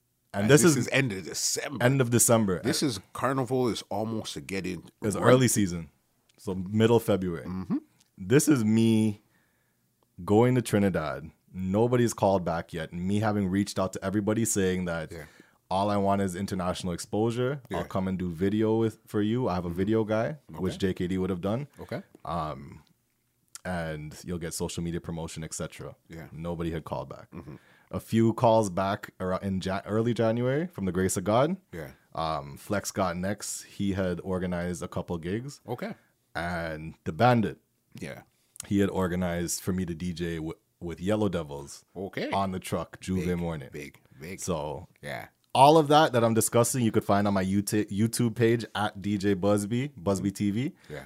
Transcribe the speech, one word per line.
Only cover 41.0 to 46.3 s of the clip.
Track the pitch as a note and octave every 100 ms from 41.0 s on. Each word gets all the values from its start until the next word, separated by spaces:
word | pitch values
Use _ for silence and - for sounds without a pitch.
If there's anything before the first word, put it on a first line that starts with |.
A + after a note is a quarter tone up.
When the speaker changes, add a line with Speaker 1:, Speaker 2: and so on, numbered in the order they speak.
Speaker 1:
Yellow | F2+ G#2+ G#2
Devils | E2+ D2+ C#2+ C#2+ - _ F2
Speaker 2:
Okay. | G2 - C4+
Speaker 1:
on | G2+ G2
the | F#2
truck, | - F2+ E2 -
Juve | - F#2 F2
Speaker 2:
Big, | F2
Speaker 1:
morning. | E2+ D#2+ C2
Speaker 2:
big, | D2+ C#2 - _ C3
big. | E3 F#3+
Speaker 1:
So | - D#2+ D2 C#2+ F2+ _
Speaker 2:
Yeah. | C#2+ B1 - _ _
Speaker 1:
all | A#2+ C#3+ D#3+
of | C#3+
that | D3+ D#3
that | B2
I'm | A2+